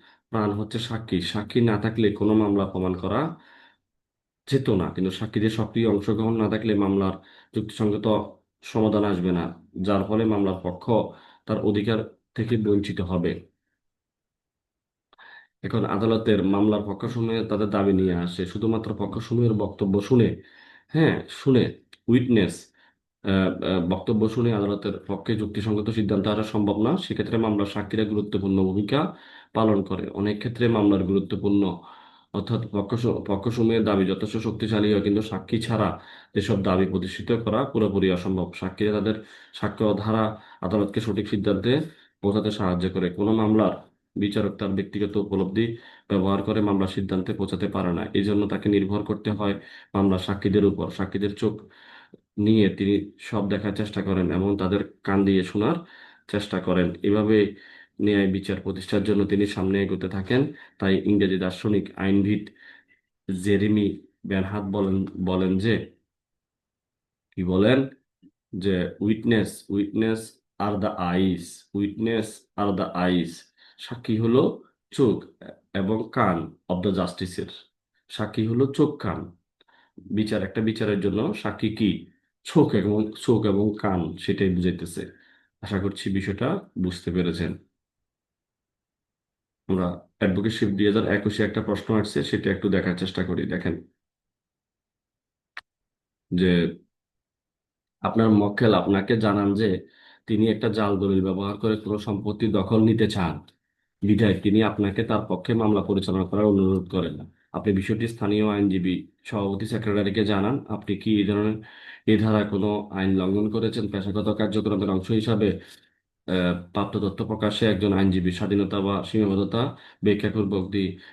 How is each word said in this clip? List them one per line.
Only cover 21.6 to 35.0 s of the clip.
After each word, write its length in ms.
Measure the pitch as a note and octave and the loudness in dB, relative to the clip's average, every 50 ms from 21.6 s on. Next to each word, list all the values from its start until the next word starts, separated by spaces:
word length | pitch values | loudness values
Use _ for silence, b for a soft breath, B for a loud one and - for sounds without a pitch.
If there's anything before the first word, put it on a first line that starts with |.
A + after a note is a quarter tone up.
| E2+ - - - _ _ - _ - | 4 2 -2 -10 _ _ -20 _ 0
উইটনেস, 600 | - A#2 B2+ B2 B2 A#2+ G#2+ F#2 E2+ E2+ - - _ b b b b b b _ _ _ _ - | 4 4 4 4 4 4 4 4 2 0 -6 -14 _ b b b b b b _ _ _ _ -2
আহ, 80 | G2+ | 2
আহ, 560 | F#2+ F#2+ F#2+ F#2 F2+ - - - F#2 F#2 E2+ | 2 4 4 2 0 -2 -2 0 0 0 2
বক্তব্য 420 | F2 F#2 F2+ - - A#2 G#2+ A2 A2 | 0 0 -2 0 0 0 2 2 2
শুনে 240 | - B2 A#2+ A#2+ A2+ | 2 2 0 2 2
আদালতের 400 | G2+ G2+ G2+ G#2 G2 - G#2 G2 - - | 2 0 -2 -2 -2 -4 -6 -6 -6 -6
পক্ষে 280 | - G2+ F#2+ - - A2+ | -8 -8 -6 -2 -4 -2
যুক্তিসঙ্গত 540 | G#2+ G#2+ G#2 - A2 G2+ A2+ G#2+ G#2 G#2+ A2+ | -2 -2 -4 -4 -4 -2 0 0 0 -2 -2
সিদ্ধান্ত 380 | A2 A2+ G#2+ F#2+ G#2 G2 F#2 | -2 0 0 0 0 0 0
আসা 160 | G#2+ G#2 G#2+ A2 | 0 0 -2 -2
সম্ভব 380 | G#2+ - G#2+ G#2 G2+ F#2+ G#2 | -2 -2 0 0 0 0 0
না। 160 | A2 B2 E3 | 2 0 0
সেক্ষেত্রে 400 | F#3 - - A2+ - G#2+ - A#2+ | 0 -2 -4 -4 -4 -4 -2 0
মামলার 280 | A2+ A2+ A2 G#2+ G2+ G2+ | 0 0 2 0 0 -2
সাক্ষীরা 380 | G2+ - G#2 G2 - - G#2+ A2 | -2 -4 -6 -6 -4 -2 -2 0
গুরুত্বপূর্ণ 600 | G2+ G#2+ G#2 G2+ G#2 - G2 G2 G2 F#2+ G2 F#2+ | 0 0 -2 -2 -2 -2 -2 0 2 2 2 2
ভূমিকা 540 | F#2+ F#2+ G#2 G#2 - C3+ C#3+ E3+ G3 B B B B B B B B - | 2 2 0 -2 0 0 0 0 -2 B B B B B B B B -2
পালন 300 | A2 A2+ G#2+ G#2 G2 F2+ | 0 2 4 2 2 0
করে। 260 | - F#2+ F2+ F2 - | -2 -4 -6 -6 -6
অনেক 280 | - - G2+ G#2 G#2 | -4 -2 -2 -2 -2
ক্ষেত্রে 300 | - - B2 A#2+ - A#2+ | -2 -4 -6 -2 0 2
মামলার 360 | A#2 A2+ G#2+ G2+ G2+ G2 F#2 F2+ | 2 4 4 4 4 4 4 2
গুরুত্বপূর্ণ, 600 | F2 G2 G2 F2+ - G#2 F#2 F2+ G2+ G2+ G2+ G2 F#2 F2 F2 B B B B B B B B B B - | 2 2 0 0 -2 -4 -2 0 2 2 2 2 2 -2 -6 B B B B B B B B B B -6
অর্থাৎ 280 | G2+ G2 - A2+ G#2+ - - | -6 -4 -2 -2 -2 -2 -4
পক্ষ, 360 | - G2+ G2 - A#2+ A2+ - | -4 -4 -4 -2 -2 -2 0
পক্ষসমূহের 760 | A2+ - - - - G2 F#2+ - A#2+ A#2 A#2 A2+ A2+ A2+ A2+ G#2+ | 0 0 0 -2 -4 -4 -2 -2 -2 0 2 2 2 4 2 2
দাবি 220 | G#2+ G2+ G2 F#2+ | 2 4 2 2
যথেষ্ট 320 | F#2 F#2+ F#2 A2 G#2+ - | 2 0 -2 -4 -4 -4
শক্তিশালী 560 | A2+ G#2+ A2+ F#2+ - A2 G#2+ A2 G#2 G#2 G#2 G#2+ | -4 -4 -4 -4 -4 -2 0 0 2 2 4 2
হয়, 80 | G2+ | 2